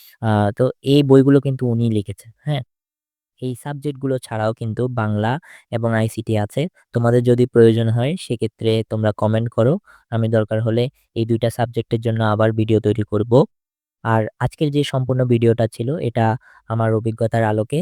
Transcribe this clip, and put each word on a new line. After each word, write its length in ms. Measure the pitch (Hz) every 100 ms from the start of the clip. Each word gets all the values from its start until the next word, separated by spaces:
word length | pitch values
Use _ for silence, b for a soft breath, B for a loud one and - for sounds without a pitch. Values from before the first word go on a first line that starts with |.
| B B
আ, 80 | 113 107 104
তো 120 | - 127 -
এই 180 | 131 143
বইগুলো 360 | 139 135 135 139
কিন্তু 220 | 135 131 123
উনি 180 | 113 117
লিখেছেন, 400 | 107 101 98 113 _
হ্যাঁ? 200 | 147 143 - _ _ _ _ _ _ _
এই 100 | 127
সাবজেক্টগুলো 600 | 123 143 147 147 135 135 131
ছাড়াও 340 | - 110 110
কিন্তু 300 | 113 113 110 127
বাংলা 440 | 120 107 107 107 143 B B _
এবং 200 | 117 117
আইসিটি 400 | 113 110 - - 107
আছে। 240 | 104 - 170 b _
তোমাদের 300 | 117 117 123
যদি 220 | 120 123 123
প্রয়োজন 420 | 120 113 113 113
হয় 240 | 117 127 185
সেক্ষেত্রে 520 | - 120 113 - 113 110 110
তোমরা 220 | 110 107
কমেন্ট 360 | - 110 110 117
করো। 240 | - 113 185 b b _
আমি 140 | 117 110
দরকার 300 | 113 110 110
হলে 220 | 113 110 123 - _
এই 100 | 117 113
দুইটা 220 | 117 117
সাবজেক্টের 500 | - 117 120 - 113
জন্য 200 | 117 110
আবার 260 | 110 104 110
ভিডিও 260 | 110 110 107
তৈরি 240 | 107 104
করব। 280 | 104 104 110 120 196 _ _ _ _ _
আর 180 | 113 113 107 -
আজকের 300 | 127 - 151
যে 120 | 143
সম্পূর্ণ 360 | 139 135 127 127
ভিডিওটা 420 | 127 120 117 113 110
ছিল 220 | - 120 165
এটা 300 | 120 117 113 117 b b -
আমার 220 | 113 113
অভিজ্ঞতার 500 | 110 113 110 113 113
আলোকে। 340 | 110 107 107 147